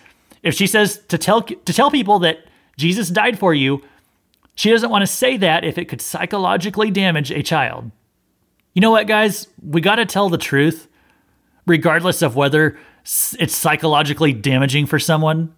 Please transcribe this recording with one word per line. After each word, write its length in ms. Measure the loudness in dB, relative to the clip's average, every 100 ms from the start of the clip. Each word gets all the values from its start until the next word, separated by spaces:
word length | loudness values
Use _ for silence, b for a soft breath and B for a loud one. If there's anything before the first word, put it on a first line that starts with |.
| b b b b
If 140 | -4 -2
she 120 | 0
says 340 | 2 0 -2 -6
to 80 | -4
tell, 240 | 0 0
to 320 | -2 -10 -4
tell 180 | 2 2
people 280 | 2 0 2
that 260 | 2 -2 _ b b -4
Jesus 320 | -2 0 -2
died 280 | 0 0 0
for 160 | 0
you, 280 | 2 0 -2 b b b _ _ _ _ -2
she 140 | 2
doesn't 200 | 2 2
wanna 180 | 0 -2
say 300 | 0 -2 0
that 260 | 2 2
if 140 | -2 -6
it 120 | -8
could 120 | -10
psychologically 880 | -10 -8 -6 -2 0 -2 -2 -2 -2
damage 420 | 0 0 0 -4
a 120 | -6
child. 480 | -2 -2 -2 -6 -14 -18 _ _ _ _ _ _ _
You 80 | 2
know 100 | 4
what, 160 | 4 2
guys? 400 | 2 2 -2 -12 _
We 200 | -4 -2
gotta 240 | 0 0 0
tell 240 | 0 0
the 80 | -2
truth, 500 | 0 2 2 0 -12 _ _ _ _ _ _ _ 0
regardless 560 | 2 2 0 0 0
of 140 | 0 0
whether 420 | 2 4 2 B B B -8
s-, 300 | -4 -4 -4
it's 160 | -4 -2
psychologically 800 | -2 0 2 2 0 2 0
damaging 520 | 0 0 2 2 0 0
for 140 | -2
someone 540 | 0 0 2 0 -4